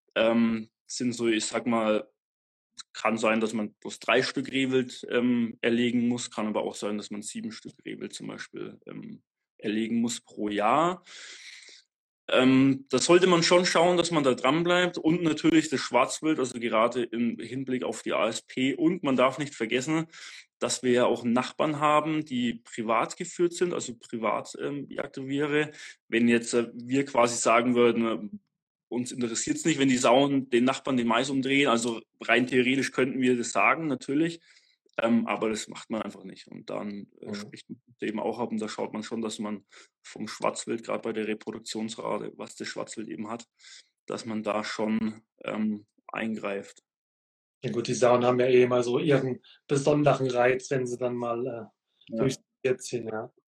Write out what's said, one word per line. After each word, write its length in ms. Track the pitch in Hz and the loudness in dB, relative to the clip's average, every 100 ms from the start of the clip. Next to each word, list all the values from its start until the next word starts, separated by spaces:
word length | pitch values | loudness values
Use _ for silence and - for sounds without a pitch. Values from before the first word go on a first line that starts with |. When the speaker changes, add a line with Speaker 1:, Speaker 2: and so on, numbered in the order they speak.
| _ - | _ 0
Speaker 1:
Ähm, 540 | 113 117 117 113 107 _ _ | 2 4 2 0 -8 _ _
sind 260 | - 123 | -6 -4
so, 160 | 117 117 | -2 0
ich 160 | 110 | 0
sag 220 | 107 117 117 | 0 -4 0
mal, 420 | 113 110 107 - _ _ _ _ _ _ _ - | 0 2 0 -2 _ _ _ _ _ _ _ -20
kann 240 | - 107 113 | -4 -2 2
sein, 220 | 110 110 | 2 2
dass 120 | 110 | 0
man 220 | 113 104 | -2 -6
bloß 260 | - 107 - | -8 -14 -10
drei 220 | - 135 | 0 2
Stück 280 | 127 - 127 | 2 -4 -4
Rehwild, 560 | 127 131 131 127 - - | -2 0 0 0 -6 -4
ähm, 480 | 123 123 120 117 - | 0 2 2 0 -2
erlegen 480 | 120 117 120 120 120 | 0 2 2 2 0
muss, 220 | 123 - | -2 -4
kann 160 | - 107 | -6 -4
aber 140 | 101 | -2
auch 120 | - | -4
sein, 220 | - 104 104 | -4 -6 -6
dass 140 | 98 | -8
man 120 | 104 | -10
sieben 300 | 107 117 110 | -10 -10 -12
Stück 220 | 110 - - | -12 -18 -18
Rehwild 300 | 107 107 104 | -14 -12 -12
zum 120 | - - | -12 -12
Beispiel, 540 | 52 - 55 52 53 - | -12 -14 -12 -14 -14 -18
ähm, 360 | 53 53 - _ _ _ _ | -16 -16 -18 _ _ _ _
erlegen 420 | 110 107 110 117 | -6 -4 -2 -2
muss 200 | 117 117 | -2 -4
pro 280 | - - 104 | -12 -8 -6
Jahr. 560 | 101 104 135 170 185 - - - - - - - - _ _ _ _ - | 0 2 2 0 -2 -10 -20 -18 -18 -20 -20 -20 -20 _ _ _ _ 0
Ähm, 540 | 104 131 131 135 135 - | 4 6 6 6 2 0
da 80 | 131 | -2
sollte 280 | - 175 185 | 6 6 8
man 160 | 170 | 4
schon 240 | 165 180 180 | 6 4 6
schauen, 300 | 185 170 180 | 4 4 4
dass 140 | 170 | 2
man 120 | 165 | 2
da 120 | 135 | 2
dran 280 | 120 127 156 | 2 2 2
bleibt 360 | 170 180 180 - | 2 2 2 0
und 240 | 156 175 | 0 2
natürlich 460 | 170 151 165 160 156 | 2 2 4 4 4
das 120 | 127 | -2
Schwarzwild, 580 | - 123 135 - 156 151 | 2 2 2 0 -2 0
also 200 | 127 123 | -2 -4
gerade 420 | 117 110 117 123 | -2 2 2 2
im 360 | 117 113 117 107 | -4 -2 -2 -4
Hinblick 440 | 110 131 131 127 | -8 -8 -4 -4
auf 200 | 78 113 | -4 -6
die 100 | - | -4
A 160 | 67 104 | 0 0
S 140 | 117 | -2
P. 320 | - - 131 | -8 -2 -2
Und 280 | - 156 180 | 2 0 0
man 140 | 143 127 | -2 2
darf 220 | 127 131 | 2 2
nicht 160 | 143 | -8
vergessen, 520 | - 113 120 131 156 165 - - - - _ | -6 -2 -2 -2 -2 -4 -10 -20 -20 -20 _
dass 220 | 120 - | -4 -2
wir 100 | 127 | 2
ja 140 | 123 113 | 4 4
auch 180 | 117 | 2
Nachbarn 560 | 117 117 127 - 151 147 | 0 0 -2 -2 -2 0
haben, 440 | 151 151 151 156 | 2 2 2 -4
die 300 | 151 123 123 | -4 -4 -2
privat 640 | 117 - - 110 113 127 - | -4 -10 -8 0 0 0 -6
geführt 360 | 175 - 175 | -12 -2 -2
sind, 220 | 170 180 | 0 -2
also 220 | - 120 117 | -2 -6 -12
privat, 600 | - 117 110 113 - - | -12 -4 -2 -2 -6 -8
ähm, 260 | 143 143 90 | -8 -8 -10
Jagdreviere. 800 | - - - 135 139 147 147 151 - - - _ | -8 -8 -8 -6 -2 0 0 -2 -6 -20 -20 _
Wenn 200 | 113 120 | 2 4
jetzt, 260 | 120 117 | 4 2
äh, 160 | 123 113 | -2 -2
wir 320 | - 120 135 | -6 -4 -2
quasi 320 | 135 123 120 120 | 0 2 2 2
sagen 380 | - 117 123 | 4 4 4
würden, 320 | 120 120 117 113 | 4 4 4 0
äh, 320 | 110 104 104 _ _ _ _ _ | -2 -8 -14 _ _ _ _ _
uns 220 | 120 123 | -6 -6
interessiert's 520 | 127 120 113 - - | -4 -4 -4 -4 -2
nicht, 140 | 170 147 | 0 2
wenn 80 | 135 | 4
die 80 | 123 | 4
Sauen 540 | 123 123 143 139 127 | 6 6 6 2 2
den 140 | 120 | 2
Nachbarn 320 | 127 131 - 131 | 4 0 -2 0
den 100 | 117 | 2
Mais 220 | 117 131 | 2 2
umdrehen, 380 | 139 131 139 143 | 0 0 2 4
also 320 | 117 120 113 - _ | 2 0 -4 -10 _
rein 260 | 110 117 123 | 2 4 4
theoretisch 460 | 131 123 135 127 | 2 4 2 0
könnten 280 | - 131 135 | 0 0 2
wir 160 | 127 123 | 2 2
das 140 | 117 | 0
sagen, 380 | - 104 139 165 | 0 2 2 -2
natürlich. 520 | 127 - 156 165 170 _ _ _ _ _ - | -4 -2 0 0 -4 _ _ _ _ _ -2
Ähm, 240 | 113 117 113 | 2 2 2
aber 220 | 104 110 | -2 -2
das 200 | 107 - | -2 -8
macht 200 | - - | -14 -8
man 140 | 110 | -6
einfach 220 | 101 98 | -6 -10
nicht. 240 | 92 - - | -16 -18 -18
Und 200 | - - | -20 -10
dann, 380 | 104 101 101 98 50 | -8 -8 -10 -14 _
äh, 80 | - | -12
Speaker 2:
Mhm. 60 | |
Speaker 1:
spricht 360 | 104 104 - - | -12 -12 -18 -18
man 80 | - _ _ | -18 _ _
eben 180 | - 107 | -6 -4
auch 180 | 107 110 | -4 -4
ab 120 | 113 | -4
und 100 | 113 | -4
da 80 | 107 | -6
schaut 240 | - 104 | -6 -6
man 100 | 110 | -6
schon, 200 | 107 113 | -8 -6
dass 160 | 110 107 | -6 -6
man 260 | 104 104 - - - _ | -8 -8 -12 -20 -20 _
vom 240 | - - 107 | -20 -12 -12
Schwarzwild, 560 | - 107 - - 120 | -4 -4 -4 -6 -8
grad 180 | 113 107 | -4 -6
bei 100 | 113 | -4
der 140 | 110 107 | -4 -4
Reproduktionsrate, 1040 | 107 - 110 - 110 110 110 113 107 107 - | -6 -8 -12 -10 -8 -8 -6 -6 -6 -6 -12
was 200 | 113 - | -16 -12
das 120 | 110 | -10
Schwarzwild 400 | - 110 - 110 | -8 -10 -10 -10
eben 220 | 110 104 | -10 -8
hat, 160 | 117 - _ - - _ _ _ | -10 -12 _ -20 -20 _ _ _
dass 200 | 104 117 | -8 -6
man 160 | 110 | -6
da 220 | 104 104 | -2 -2
schon, 580 | 107 - 110 110 110 107 _ _ | -4 -4 0 0 0 -6 _ _
ähm, 420 | - 107 107 104 - _ - | -8 -2 -2 -2 -8 _ -10
eingreift. 760 | - 110 110 104 101 98 - _ _ _ _ _ _ _ _ | -6 -4 -4 -4 -6 -8 -20 _ _ _ _ _ _ _ _
Speaker 2:
Ja 80 | 127 | -6
gut, 160 | 110 117 | -4 -2
die 80 | |
Sauen 300 | 113 120 120 | 2 4 6
haben 160 | 120 123 | 4 4
ja 60 | 123 | 6
eh 160 | 123 | 6
immer 180 | 123 123 | 6 4
so 160 | 120 123 | 2 0
ihren 420 | 156 139 131 123 - _ _ | 4 2 2 -6 -10 _ _
besonderen 600 | 139 139 147 147 127 131 | 0 2 4 4 4 0
Reiz, 400 | 120 123 127 - | 2 4 2 0
wenn 160 | 135 127 | -2 -2
sie 120 | 120 | -4
dann 160 | 123 | -4
mal, 320 | 123 120 117 131 | -2 -4 -4 -4
äh, 640 | 117 104 _ _ _ _ | -8 -12 _ _ _ _
Speaker 1:
Ja. 60 | 113 | -2
Speaker 2:
durchs 240 | 127 - _ _ | 0 -2 _ _
Revier 140 | 131 127 | -2 -2
ziehen, 300 | - 120 113 | -4 -6 -6
ja. 240 | 110 123 _ | -8 -8 _